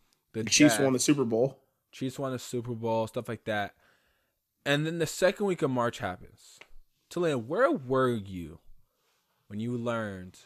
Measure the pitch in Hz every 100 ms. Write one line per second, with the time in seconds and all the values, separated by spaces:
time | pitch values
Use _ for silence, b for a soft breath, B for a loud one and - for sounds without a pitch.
0 | _ _ _ 110 113 - 147 - 135 123
1 | - 143 117 110 135 - _ _ _ -
2 | 131 135 135 127 - 123 120 113 113 113
3 | 110 123 113 110 - 104 98 - _ _
4 | _ _ _ _ _ _ 143 143 156 170
5 | 156 - 180 202 202 170 147 127 117 -
6 | 95 90 - - - - - - - _
7 | _ 170 170 135 113 185 277 247 123 131
8 | 127 117 98 92 80 82 - - _ _
9 | _ _ _ _ _ 104 117 123 120 117
10 | 107 95 90 -